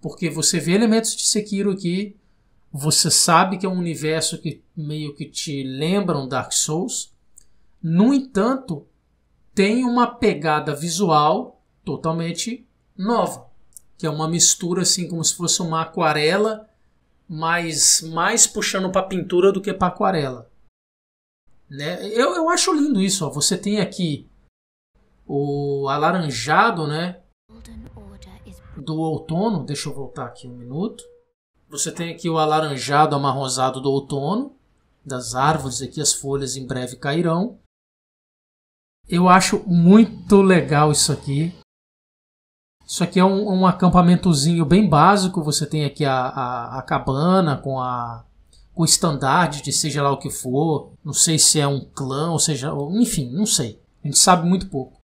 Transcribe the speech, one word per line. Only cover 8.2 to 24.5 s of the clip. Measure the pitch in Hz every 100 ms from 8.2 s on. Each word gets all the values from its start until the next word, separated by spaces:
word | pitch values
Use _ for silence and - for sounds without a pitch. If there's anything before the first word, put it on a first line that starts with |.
| 269 - 220 262 - 147 - _ _ _ _ _ _
tem | - 196 233
uma | 254 240 240
pegada | - 220 151 156 151 143
visual | 143 170 165 196 151 151 220 254 _ _ _
totalmente | - 135 165 165 165 170 - 247 _ _ _ -
nova, | 196 233 - - - - - - _ _
que | 165
é |
uma | 151 160
mistura, | 170 - - 175 185
assim, | 175 - 170
como | 170
se | 160 -
fosse | 170 -
uma | 175 160
aquarela, | 160 - 160 151 151 190 220 214 - _ _ _ _ _ _
mas | 156 160 175 170 151 - -
mais | 160 165 185 226 -
puxando | 220 190 190 185
pra | 190
pintura | 190 190 156 175 190
do | 196
que | 208
pra | 185 180
aquarela. | - 196 180 143 123 - _ _ _ _ _ _ _ _ _ _ - _
Né? | 139 147 180 196
Eu, | 220 269 359
eu | 320
acho | 339 -
lindo | 320 294 220
isso, | 190 - 147
ó. |
Você | 147 - 180
tem | 202 208
aqui | 180 - 170 139 - _ _